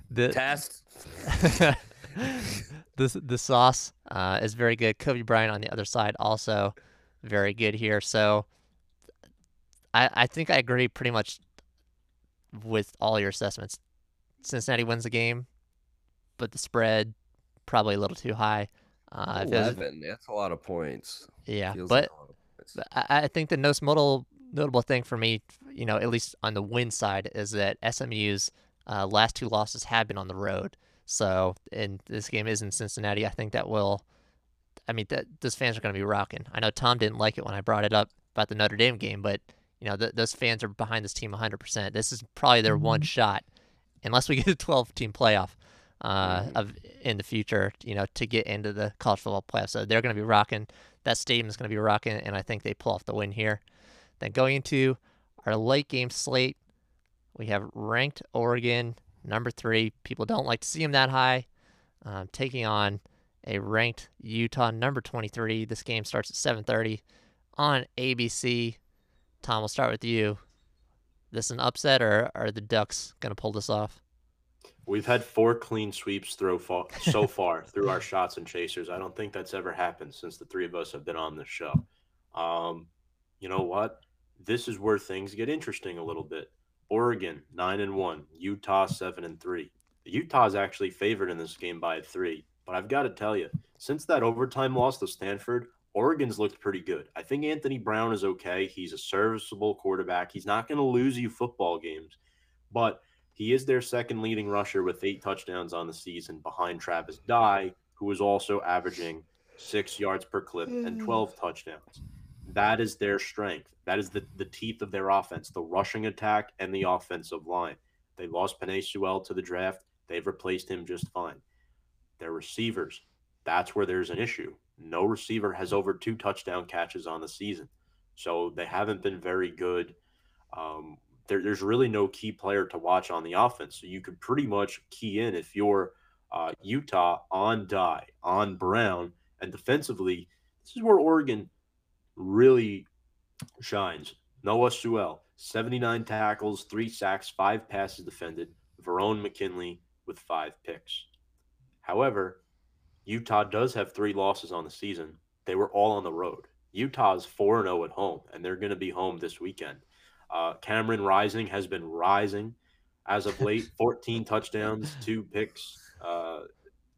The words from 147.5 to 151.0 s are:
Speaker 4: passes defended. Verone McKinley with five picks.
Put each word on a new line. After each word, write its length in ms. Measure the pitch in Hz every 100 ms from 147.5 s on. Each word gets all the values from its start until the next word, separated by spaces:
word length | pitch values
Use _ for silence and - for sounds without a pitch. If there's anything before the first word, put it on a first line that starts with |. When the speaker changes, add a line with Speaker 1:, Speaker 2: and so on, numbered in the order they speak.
| 110 -
Speaker 4:
passes 360 | 98 98 -
defended. 440 | 90 - 85 82 85 - _ _
Verone 380 | 90 90 104 107
McKinley 600 | 104 - 98 90 90 87 _ _ -
with 120 | 87
five 340 | - 80 76 -
picks. 400 | - 82 - -